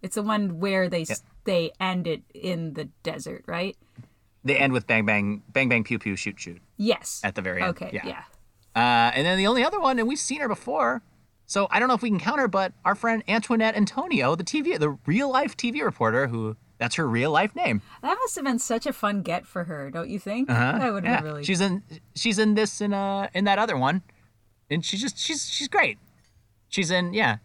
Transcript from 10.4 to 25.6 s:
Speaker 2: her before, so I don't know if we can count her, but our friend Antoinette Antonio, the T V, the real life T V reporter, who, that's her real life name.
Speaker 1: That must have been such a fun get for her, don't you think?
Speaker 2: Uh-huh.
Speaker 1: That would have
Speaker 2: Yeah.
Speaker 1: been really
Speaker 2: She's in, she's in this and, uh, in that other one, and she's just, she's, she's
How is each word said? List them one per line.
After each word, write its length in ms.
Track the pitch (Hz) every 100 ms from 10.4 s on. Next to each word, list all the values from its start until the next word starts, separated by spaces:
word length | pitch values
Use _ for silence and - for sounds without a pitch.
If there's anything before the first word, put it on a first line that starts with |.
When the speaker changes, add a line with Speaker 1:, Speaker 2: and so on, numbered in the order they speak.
Speaker 2:
her 60 | 254
before, 540 | 185 240 302 233 254 - _ _ _ -
so 220 | 202 196
I 80 | 202
don't 80 | 254
know 60 |
if 80 | 240
we 80 | 233
can 100 | 185
count 200 | 226 285
her, 80 | 240
but 260 | 190 185 - 180
our 100 | 202
friend 280 | 226 226 -
Antoinette 480 | 220 - 226 220 214
Antonio, 600 | 196 262 349 233 127 165
the 80 |
T 180 | - 311
V, 160 | 302 277
the 140 | 151 139 -
real 240 | 202 285
life 260 | 262 294 -
T 120 | 240
V 100 | 285
reporter, 440 | 247 - 113 120 135
who, 280 | 117 110 107 _ -
that's 160 | 120 -
her 120 | 143
real 220 | 117 143
life 220 | 156 214 339
name. 260 | 359 104 - -
Speaker 1:
That 140 | 277 415
must 200 | 523 349
have 100 | 277
been 120 | 233
such 260 | - 233 294
a 60 |
fun 280 | - 208 202
get 220 | 175 175 -
for 200 | 185 165
her, 260 | 151 139
don't 180 | 160 175
you 80 | 196
think? 320 | 196 226 269
Speaker 2:
Uh-huh. 300 | 117 123 220
Speaker 1:
That 140 | 247
would 100 | 202
have 80 | 226
Speaker 2:
Yeah. 40 | 202
Speaker 1:
been 40 | 156
really 180 | 147
Speaker 2:
She's 160 | 147 180
in, 220 | 196 190 - 160 - -
she's 240 | 233 208
in 160 | 214 208
this 240 | 208 -
and, 120 | 208 196
uh, 320 | 196 196 196
in 100 | 180
that 160 | 202 196
other 160 | 226 139
one, 240 | 131 185 - _ _ _ _ _ _
and 120 | 160 -
she's 160 | 196
just, 160 | 269 -
she's, 280 | - 302 -
she's 180 | -